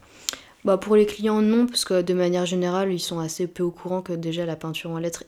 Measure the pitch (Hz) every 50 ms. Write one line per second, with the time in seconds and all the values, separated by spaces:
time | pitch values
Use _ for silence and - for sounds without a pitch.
0 | - - - - - - - - - - - _ - - 196 190 190 208 214 214
1 | 208 208 - - 208 220 214 214 214 214 220 233 240 240 240 - - - 190 185
2 | 175 175 185 180 180 175 175 180 180 180 180 185 180 175 175 185 196 196 185 170
3 | 170 - 180 170 165 160 - - 185 175 180 - 185 175 170 - - 180 180 185
4 | 185 185 180 170 165 165 160 170 175 165 160 156 - 160 160 - - 170 165 165
5 | 165 170 165 - -